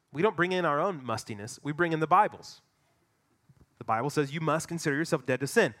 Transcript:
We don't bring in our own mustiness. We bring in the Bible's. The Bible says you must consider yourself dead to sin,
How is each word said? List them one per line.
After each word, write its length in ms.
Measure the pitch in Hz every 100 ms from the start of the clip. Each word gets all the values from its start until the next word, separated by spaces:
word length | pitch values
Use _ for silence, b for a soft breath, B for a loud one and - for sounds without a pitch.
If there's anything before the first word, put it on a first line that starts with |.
| _
We 100 | 139
don't 140 | 202 165
bring 160 | 175
in 140 | 185 170
our 160 | 143
own 200 | 185 170
mustiness. 560 | 123 113 - 107 107 -
We 80 | 143
bring 220 | 151 170
in 80 | 160
the 60 | 156
Bible's. 540 | 180 208 95 - - _ _ _ _ _ _ _ _ _ - _ -
The 80 | -
Bible 240 | 110 139
says 240 | 151 143
you 80 | 156
must 260 | 156 156 -
consider 300 | 170 156 143
yourself 280 | 165 156 -
dead 140 | 127
to 80 | 139
sin, 260 | - 185 -